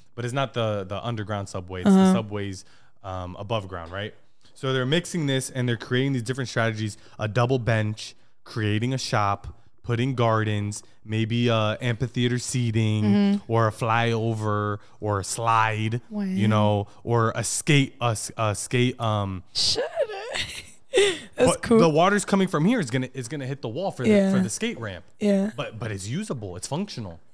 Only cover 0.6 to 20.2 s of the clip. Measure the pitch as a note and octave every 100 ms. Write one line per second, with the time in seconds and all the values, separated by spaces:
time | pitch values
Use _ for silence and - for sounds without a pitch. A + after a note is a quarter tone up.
0.6 | A2 G#2 F#2 G2 A#2 A2 G2+ G2+ G2 G2
1.6 | F2+ F#2 G2+ F#2+ F#3+ D3 G#2 G#2 G2+ F#2+
2.6 | - - - - G2 F#2 F2+ F2+ G2+ A2
3.6 | F#2+ F2+ E2 F#2+ G#2 - - - - -
4.6 | C3+ C3 B2+ E3+ F3 F3 C#3+ C3 - B2+
5.6 | B2 A#2 - B2+ C#3 C3 A2+ C3 A#2+ A#2+
6.6 | A2+ A2 G#2+ - - - G#2+ G#2 B2 C3
7.6 | A#2 A2 G#2+ G#2+ - - - - - A#2
8.6 | G#2+ G#2+ B2 C3 - A2+ G2+ G2+ - -
9.6 | - - - A#2 C3 B2 A#2 A2 G#2+ G#2
10.6 | G#2 G#2 - - G#2+ A2 A2 A#2 A#2+ A2+
11.6 | G#2+ A2 B2 A2 B2 B2+ A#2+ B2 - B2+
12.6 | A#2 A2+ A2 G#2+ G#2+ G3+ G2+ G3+ - A2+
13.6 | A2 - A2+ A#2 A#2 A2+ A2+ A2 G#2+ G#2
14.6 | G#2 G#2 - - G#2 G2+ - - A2+ A2+
15.6 | A2 G#2+ A2 A#2+ - G#3+ G3 C3+ G#2+ G#2+
16.6 | G#2 G#2 G2+ - A2 A#2 A2+ A#2 G#2+ -
17.6 | - C#3+ C#3 - A#2+ G#2+ - - A2 G2+
18.6 | - B2 B2 - A2+ G#2+ G2 F#2 - -
19.6 | - A4 D#5 E5+ A4 G4